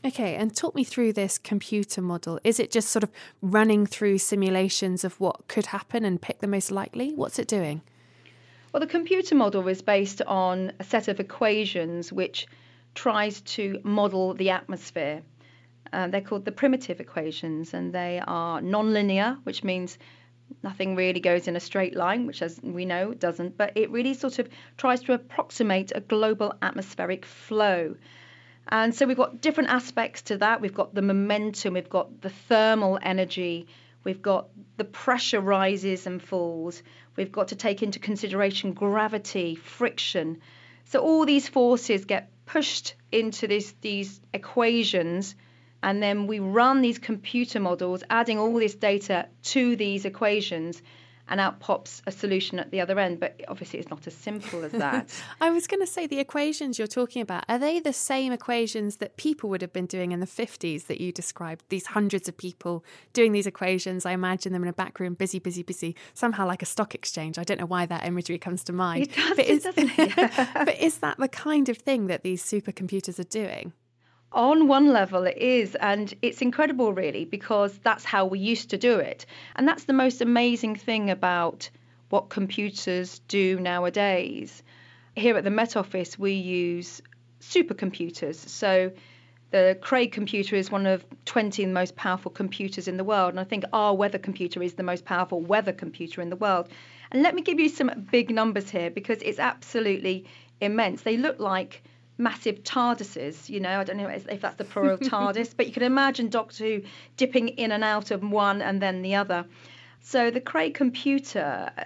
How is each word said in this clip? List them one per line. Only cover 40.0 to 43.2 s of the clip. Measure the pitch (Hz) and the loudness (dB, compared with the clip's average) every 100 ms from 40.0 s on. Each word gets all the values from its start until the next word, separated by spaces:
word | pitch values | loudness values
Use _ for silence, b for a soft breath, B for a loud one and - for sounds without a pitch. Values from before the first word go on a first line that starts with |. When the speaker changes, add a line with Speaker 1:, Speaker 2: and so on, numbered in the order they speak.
| - 185 160 165 B B B B _ | -4 -2 -4 -6 B B B B _
Speaker 2:
So | 262 | 2
all | 302 320 302 | 4 4 6
these | 277 269 | 4 4
forces | 269 240 240 247 202 196 | 4 4 4 2 -2 0
get | 196 - _ - | -4 -4 _ -4
pushed | - - - - - _ | -2 0 -4 -8 -14 _
into | 220 | 0